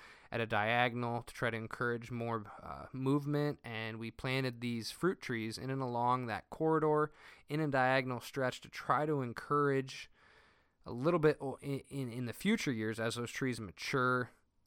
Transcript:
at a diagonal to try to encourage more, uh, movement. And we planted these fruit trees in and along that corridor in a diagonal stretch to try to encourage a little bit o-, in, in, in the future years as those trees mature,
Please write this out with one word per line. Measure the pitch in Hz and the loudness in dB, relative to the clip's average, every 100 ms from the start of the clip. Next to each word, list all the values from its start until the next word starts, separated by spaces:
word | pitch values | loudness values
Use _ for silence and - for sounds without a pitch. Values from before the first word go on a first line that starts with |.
| - - - | -20 -20 -6
at | 117 | -2
a | 113 | 2
diagonal | 107 107 120 123 120 120 120 | 2 4 4 4 2 -2 -4
to | - | -6
try | - 120 | -2 -2
to | 113 | -2
encourage | 110 - 120 117 117 | -6 -2 -2 -2 -4
more, | 120 117 113 104 - | -4 -2 -2 -4 -14
uh, | 82 69 - | -12 -12 -10
movement. | 127 135 147 143 147 147 - | -2 2 2 2 0 0 -2
And | 117 110 113 110 | -6 -6 -6 -6
we | 113 | -8
planted | - 131 131 131 120 | -6 -2 0 0 -2
these | 120 117 104 | -4 -4 -6
fruit | - 170 - | 0 0 0
trees | - 117 110 107 | -4 -4 -4 -6
in | 127 | -4
and | 135 | -2
along | 127 120 123 127 120 | -2 2 2 2 0
that | 101 - | -4 -6
corridor | - 160 160 156 151 151 - - - - | -2 2 4 4 4 2 -4 -20 -20 -4
in | 147 | -2
a | 156 | 2
diagonal | 135 127 131 131 123 | 4 4 4 2 -4
stretch | - 135 127 - | -6 -2 -2 -2
to | - | -10
try | - - 131 156 | -8 0 2 2
to | 143 | 0
encourage | 120 110 - 147 143 135 135 - - _ - - - _ _ _ | 0 -4 0 4 4 4 0 -8 -16 _ -20 -20 -20 _ _ _
a | - | -10
little | 120 151 175 | 0 2 6
bit | 151 147 | 6 4
o-, | 139 - | -2 -6
in, | 147 139 - | -6 -6 -6
in, | 139 127 | -6 -6
in | 123 120 | -4 -6
the | |
future | - 196 226 147 | -2 2 2 2
years | 113 110 110 | 0 -2 0
as | 113 113 | -2 -2
those | 120 | -6
trees | - 131 113 | -2 -2 -2
mature, | 101 - - 139 127 127 117 - _ _ | -8 -8 -2 2 4 2 -2 -8 _ _